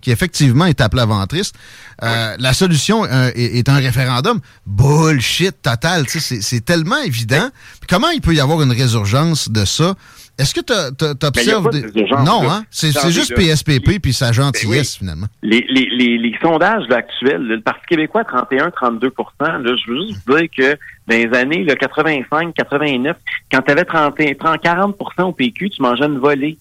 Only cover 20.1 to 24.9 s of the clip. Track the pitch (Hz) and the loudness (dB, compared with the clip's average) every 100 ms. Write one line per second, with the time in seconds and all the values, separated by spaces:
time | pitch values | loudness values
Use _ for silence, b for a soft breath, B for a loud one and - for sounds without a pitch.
20.1 | 139 113 147 170 - 135 143 B B - | -10 0 0 0 0 0 0 B B -2
21.1 | 117 117 127 131 170 185 127 135 - 156 | 0 2 0 0 -2 0 0 -2 -2 0
22.1 | 147 120 147 170 156 123 143 147 127 135 | -2 -2 -2 -2 -4 -4 -2 -2 -2 -2
23.1 | 170 B B _ 131 131 143 175 165 147 | -4 B B _ -2 2 2 2 0 0
24.1 | 143 151 135 160 156 170 170 202 | 0 -2 0 -2 0 0 0 0